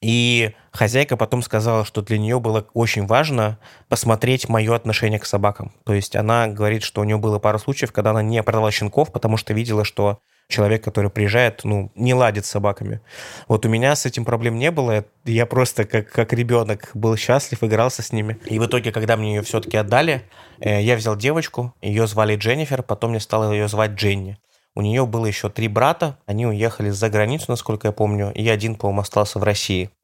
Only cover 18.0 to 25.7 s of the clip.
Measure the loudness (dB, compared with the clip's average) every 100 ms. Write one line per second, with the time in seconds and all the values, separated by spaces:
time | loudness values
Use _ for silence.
18 | -6 -4 -4 -6 -4 -2 0 0 -2 -4
19 | 0 0 2 -2 -2 -4 -2 -2 2 2
20 | 2 -2 -6 -20 -20 -6 -2 2 2 2
21 | 0 0 0 0 -2 -6 -8 -8 -4 0
22 | 0 2 2 2 0 -2 -2 -4 -4 -2
23 | -2 -2 -2 0 0 0 -2 0 0 0
24 | 0 0 -4 -12 _ _ _ -4 0 0
25 | 0 0 -2 -2 -6 -4 -2